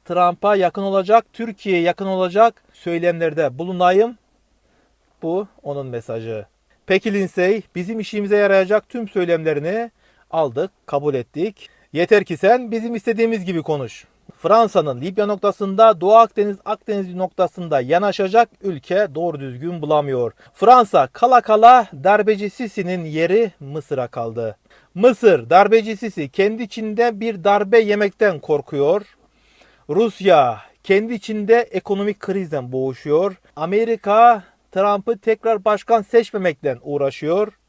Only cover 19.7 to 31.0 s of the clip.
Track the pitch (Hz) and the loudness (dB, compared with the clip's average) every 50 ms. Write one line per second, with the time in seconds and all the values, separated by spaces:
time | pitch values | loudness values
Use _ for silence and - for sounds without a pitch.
19.7 | 175 165 147 147 156 151 147 139 131 123 120 113 - _ _ _ _ - - 233 | -8 -8 -2 0 0 0 0 0 -2 -2 -2 -4 -6 _ _ _ _ 2 6 8
20.7 | 254 254 220 - - 160 135 - _ - 233 254 262 240 - - 214 214 220 240 | 8 8 6 4 2 0 0 0 _ -2 2 4 4 2 4 2 4 8 8 8
21.7 | 254 247 208 - 165 135 143 185 208 214 202 214 214 190 208 196 - - 247 202 | 8 8 4 0 -10 -2 2 2 2 2 2 0 -2 -2 -4 -10 -8 -10 -12 -8
22.7 | - 208 180 175 185 180 165 156 151 156 165 170 190 226 233 190 - _ 143 139 | -8 -8 -6 -6 -6 -6 -8 -6 -2 -2 0 0 2 0 0 -2 -6 _ -16 -12
23.7 | 147 156 - - 147 131 120 120 - 131 117 117 113 117 113 110 104 _ _ _ | -12 -12 -10 -8 -6 -6 -6 -8 -8 -8 -8 -8 -8 -8 -8 -8 -10 _ _ _
24.7 | _ _ _ _ _ 175 220 262 220 - 240 208 170 127 117 120 165 185 202 196 | _ _ _ _ _ 2 2 2 2 4 4 4 4 4 2 4 4 6 6 6
25.7 | 220 226 208 220 220 196 240 214 - 180 147 135 - - 190 208 220 226 240 196 | 4 2 2 -2 -8 -8 -10 -10 -8 -8 -10 -6 -2 -2 0 0 -2 -6 -10 -10
26.7 | - 233 220 214 214 208 233 240 220 196 226 233 208 180 160 202 202 202 208 196 | -10 -10 -10 -6 -2 -2 -2 -2 -2 -4 -6 -8 -8 -4 -2 0 0 0 0 2
27.7 | 233 226 226 208 208 208 208 196 - _ 220 202 170 139 - - 151 143 - - | 2 2 4 2 0 0 -2 -4 0 _ 0 0 0 -2 -2 -2 -2 -2 -2 -6
28.7 | 151 139 143 151 185 208 202 - _ _ _ _ _ _ _ _ _ _ _ _ | -4 -2 0 0 0 0 -4 -8 _ _ _ _ _ _ _ _ _ _ _ _
29.7 | _ _ _ - 147 190 233 220 - - 185 196 170 147 131 120 110 - - _ | _ _ _ -4 -2 0 0 0 -2 -2 2 4 4 4 4 2 -2 -6 -14 _
30.7 | _ _ _ - 190 202 | _ _ _ 0 0 0